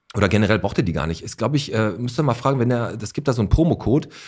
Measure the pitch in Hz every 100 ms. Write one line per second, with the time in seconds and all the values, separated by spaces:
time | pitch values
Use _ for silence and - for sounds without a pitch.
0 | - 107 98 104 104 107 98 - 107 73
1 | 78 82 - - 113 147 143 110 107 90
2 | 123 - 151 117 131 135 120 120 107 107
3 | 104 - 143 123 101 - 165 110 - 139
4 | - -